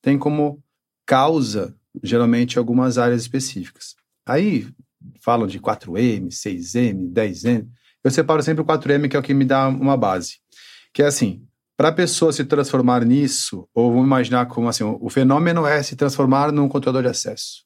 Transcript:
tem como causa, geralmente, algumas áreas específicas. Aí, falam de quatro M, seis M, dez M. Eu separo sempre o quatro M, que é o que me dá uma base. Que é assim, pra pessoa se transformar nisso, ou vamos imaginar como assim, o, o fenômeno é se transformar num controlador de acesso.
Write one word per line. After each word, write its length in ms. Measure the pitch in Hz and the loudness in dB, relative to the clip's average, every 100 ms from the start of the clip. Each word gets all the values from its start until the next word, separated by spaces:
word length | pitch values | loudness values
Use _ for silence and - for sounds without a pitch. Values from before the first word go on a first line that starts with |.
tem 160 | - 139 | 2 0
como 460 | 147 151 147 147 _ _ _ _ - | 0 0 -2 -4 _ _ _ _ 0
causa, 680 | 131 143 160 120 104 87 - _ - | 2 4 2 0 -4 -6 -10 _ -12
geralmente, 540 | 95 117 117 117 120 123 | -2 2 2 2 0 0
algumas 380 | 120 123 127 120 | 0 2 2 2
áreas 240 | 120 120 | 2 0
específicas. 760 | 113 135 131 98 87 _ - - _ _ - | -2 -6 -6 -10 -12 _ -20 -20 _ _ -4
Aí, 400 | 135 208 143 104 - - _ - - | 0 0 -2 -4 -16 -20 _ -20 -8
falam 260 | - 120 104 | 0 0 0
de 120 | 92 | -4
quatro 380 | - 107 - 87 | -6 -6 -6 0
M, 340 | 123 104 92 | 0 0 -6
seis 440 | - 104 90 87 117 | -8 -8 -8 -6 0
M, 320 | 120 95 90 | 0 -2 -4
dez 340 | 90 107 85 117 | -2 -2 -2 -2
M. 220 | 120 107 - _ _ | -2 -4 -20 _ _
Eu 80 | 135 | 0
separo 320 | 139 156 156 | 0 2 2
sempre 180 | 147 156 | 2 -2
o 40 | 156 | 0
quatro 260 | 156 139 | 0 2
M, 180 | 143 143 | 0 2
que 60 | 143 | -2
é 40 | |
o 40 | |
que 100 | 135 | 0
me 100 | 139 | 2
dá 240 | 131 135 135 | 4 2 2
uma 300 | 131 135 - | 0 0 2
base. 380 | 107 92 85 - _ - - - _ | 0 -2 -6 -16 _ -20 -20 -20 _
Que 80 | - | 0
é 60 | 143 | 0
assim, 340 | 143 113 - - _ _ _ | 2 -2 -4 -16 _ _ _
pra 160 | 156 | 0
pessoa 400 | 165 170 - 165 | 2 -2 2 0
se 140 | 143 143 | 0 0
transformar 580 | 147 135 135 123 123 117 | 0 2 2 2 2 4
nisso, 640 | 135 139 - - 95 - | 2 2 -2 -6 -10 -8
ou 160 | - 120 | 0 2
vamos 140 | 120 131 | 4 2
imaginar 400 | 131 110 123 123 | 2 0 0 -2
como 240 | 120 117 | -2 -4
assim, 140 | 117 | -2
o, 140 | 107 107 | -4 -4
o 80 | 113 | -4
fenômeno 560 | 143 131 139 170 170 147 | 2 4 4 2 0 0
é 160 | 151 | 0
se 140 | 139 131 | -2 -2
transformar 560 | 143 - 135 135 147 | -2 0 2 2 2
num 180 | 147 139 | 2 0
controlador 340 | 139 139 131 | 0 -2 0
de 60 | 127 | -2
acesso. 540 | 120 - 107 - - | -2 -8 -10 -14 -16